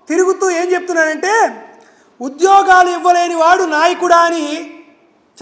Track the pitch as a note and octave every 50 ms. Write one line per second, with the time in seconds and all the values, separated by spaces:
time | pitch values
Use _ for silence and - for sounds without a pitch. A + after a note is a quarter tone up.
0 | _ - D4+ E4+ F#4 F#4 F#4+ - F#4+ F#4+ F4 E4 F4+ F4+ F4+ F4+ F4+ F4+ F4 E4
1 | D#4+ D#4 D#4 C#4 - F#4 G#4+ A4+ G4+ C#4 A3+ G#3+ - - - _ _ _ _ _
2 | _ _ _ - A#3+ C#4 C#4 D4 E4+ F#4+ G4 G4 G4 F#4+ F#4 F#4 F4+ F4+ F4 F4
3 | - F4+ F4 F4 F4 F4 F4 E4 D#4+ E4 F4+ F#4 F#4 E4 D4+ D4+ D#4+ F4 F4+ F4+
4 | F4 F4 E4+ E4+ E4+ E4+ E4+ E4 D4+ D4 D4+ E4 E4 - - - - _ _ _
5 | _ _ _ _ _ _ _ -